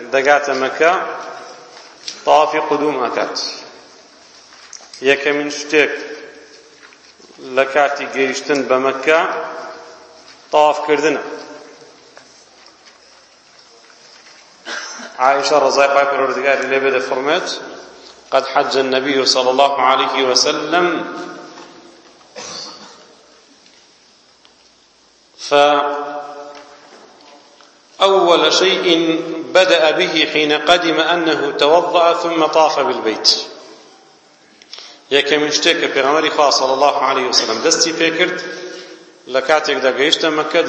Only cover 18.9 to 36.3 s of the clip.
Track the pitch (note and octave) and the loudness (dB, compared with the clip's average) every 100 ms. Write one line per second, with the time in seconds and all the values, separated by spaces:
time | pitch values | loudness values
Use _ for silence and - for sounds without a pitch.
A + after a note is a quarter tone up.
18.9 | C3 C#3 C3+ B2 C3 B2+ C3 C#3 C3+ B2+ | 0 0 0 2 2 2 4 2 2 2
19.9 | C3+ C#3 C3+ C3 B2 D3 D#3 D3+ F3 F3 | 2 0 0 0 2 0 -2 -2 0 0
20.9 | D3 A2+ - - - - - - - - | -2 -6 -12 -14 -16 -18 -20 -20 -20 -20
21.9 | - - _ _ - - - - - A3 | -20 -20 _ _ -18 -16 -14 -16 -18 -20
22.9 | - - - _ _ _ _ _ _ _ | -20 -20 -20 _ _ _ _ _ _ _
23.9 | _ _ _ _ _ _ _ _ _ _ | _ _ _ _ _ _ _ _ _ _
24.9 | _ _ _ _ - - C#3+ D3 C#3+ C#3+ | _ _ _ _ -16 0 4 4 2 0
25.9 | C#3+ D3 D3 D3 C#3+ C#3+ D3 C#3+ - - | -4 -8 -12 -12 -16 -18 -20 -20 -20 -20
26.9 | - - - - - - - - _ _ | -20 -20 -20 -20 -20 -20 -20 -20 _ _
27.9 | - G3 F#3+ F3 D#3+ D#3 E3+ F#3 - F#3 | 0 2 4 4 4 4 2 2 0 2
28.9 | E3 E3 D#3+ - - - F3 F#3 E3+ D#3 | 2 2 -2 -4 -8 0 2 4 4 2
29.9 | D3+ F3+ D#3+ D3 D3+ D3+ D3+ D3+ F3 E3+ | 2 0 0 0 0 0 0 2 2 2
30.9 | D#3 D#3+ F3 D#3+ C#3+ C#3 - D3 E3+ - | 0 0 0 0 -2 -2 0 4 4 4
31.9 | F3 E3+ E3 E3+ E3 D#3 D#3 D3+ D3+ B2+ | 2 2 2 -2 0 2 4 2 2 -2
32.9 | A#2 A2 G2+ - - - - - - - | -2 -4 -2 0 0 -4 -16 -20 -20 -20
33.9 | - _ _ _ _ _ - - - - | -20 _ _ _ _ _ -20 -20 -20 -20
34.9 | - - C#3 C#3 D3+ D3 - F3 D#3 C3+ | -20 -2 0 2 0 0 0 0 0 0
35.9 | C#3+ C3+ D#3 D#3 | 0 2 2 0